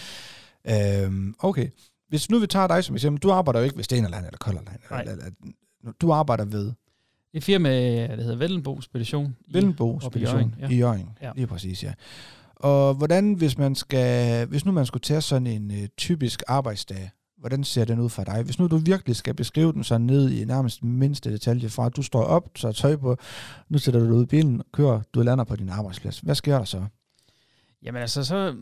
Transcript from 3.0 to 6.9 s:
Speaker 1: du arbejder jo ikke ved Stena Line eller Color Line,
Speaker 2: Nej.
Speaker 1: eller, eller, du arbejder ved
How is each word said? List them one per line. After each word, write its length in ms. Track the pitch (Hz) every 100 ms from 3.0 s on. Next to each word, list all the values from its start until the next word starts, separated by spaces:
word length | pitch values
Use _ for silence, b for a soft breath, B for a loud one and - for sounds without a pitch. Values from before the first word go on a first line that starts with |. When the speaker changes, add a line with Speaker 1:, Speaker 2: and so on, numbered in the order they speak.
| 143 147
Speaker 1:
du 80 | 175
arbejder 280 | 185 165 120
jo 40 |
ikke 140 | 127 135
ved 60 |
Stena 240 | 110 123 107
Line 180 | 92 90
eller 120 | -
Color 220 | - 92
Line, 180 | 101 95 -
Speaker 2:
Nej. 120 | 131
Speaker 1:
eller, 120 | 113
eller, 800 | 95 65 - - - _ _ 117 110
du 100 | 165
arbejder 340 | 151 151 113 104
ved 260 | 107 101 120 _